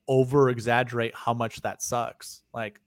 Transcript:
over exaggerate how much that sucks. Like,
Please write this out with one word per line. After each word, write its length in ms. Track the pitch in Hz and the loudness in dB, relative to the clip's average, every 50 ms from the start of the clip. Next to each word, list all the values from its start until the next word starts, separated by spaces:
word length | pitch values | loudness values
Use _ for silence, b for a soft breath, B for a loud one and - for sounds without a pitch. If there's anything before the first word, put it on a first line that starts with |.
| - | -4
over 420 | - 131 131 131 123 139 143 135 127 | 2 4 4 4 4 6 4 4 4
exaggerate 640 | 123 117 101 120 120 123 127 120 120 120 113 117 - | 2 -2 0 2 2 2 2 0 -2 -4 -4 -4 -6
how 200 | - - 123 117 | -6 -2 -2 -2
much 280 | 120 113 110 - - | -2 -2 -6 -6 -6
that 200 | - 104 - - | -8 -8 -8 -6
sucks. 600 | - - 127 120 113 - - _ - - - - _ _ - | -8 -6 -4 -4 -4 -6 -8 _ -18 -20 -20 -20 _ _ -10
Like, 260 | 117 110 104 - _ _ | -10 -10 -10 -12 _ _